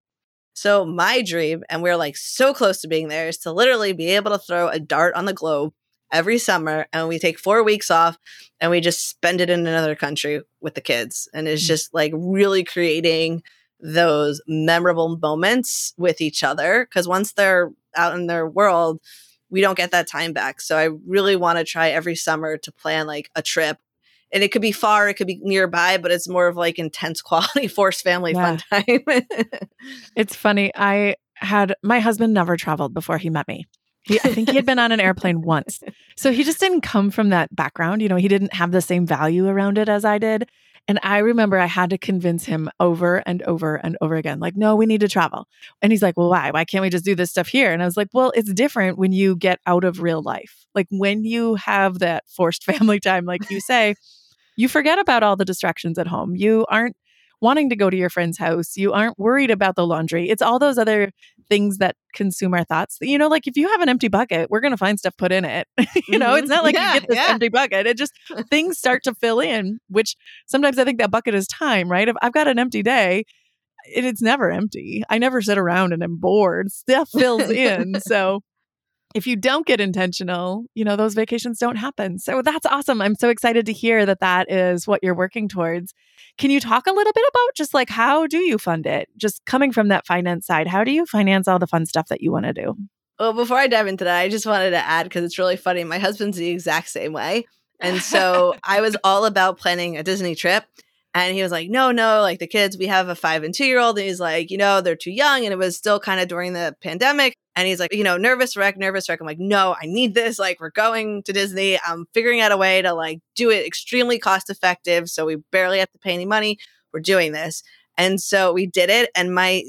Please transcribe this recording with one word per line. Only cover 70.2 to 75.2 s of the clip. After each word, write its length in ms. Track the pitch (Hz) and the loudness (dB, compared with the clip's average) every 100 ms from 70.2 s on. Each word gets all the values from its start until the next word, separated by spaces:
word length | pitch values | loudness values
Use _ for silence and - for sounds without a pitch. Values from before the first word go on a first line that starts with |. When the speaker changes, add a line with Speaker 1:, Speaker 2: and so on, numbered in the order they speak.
| - - _ | -16 -20 _
Speaker 2:
sometimes 320 | 262 285 262 | 0 2 2
I 60 | |
think 140 | 254 240 | 0 2
that 120 | 214 | 0
bucket 240 | 214 240 | 0 0
is 120 | 202 196 | -2 -2
time, 420 | - 311 220 180 | -4 0 0 2
right? 180 | 180 220 | 2 0
If 60 | 226 | 0
I've 100 | 240 | 0
got 140 | 269 302 | 2 2
an 100 | 240 | 2
empty 220 | 254 220 | 0 0
day, 420 | 202 254 190 185 220 _ _ _ _ _ - - | 0 2 2 0 -4 _ _ _ _ _ -8 -4
and 100 | 254 | -2
it's 160 | 220 | 0
never 280 | 226 277 196 | 0 2 0
empty. 520 | 175 208 - 87 214 220 | 0 -4 -6 -10 -8 -2
I 80 | |
never 220 | 220 | 0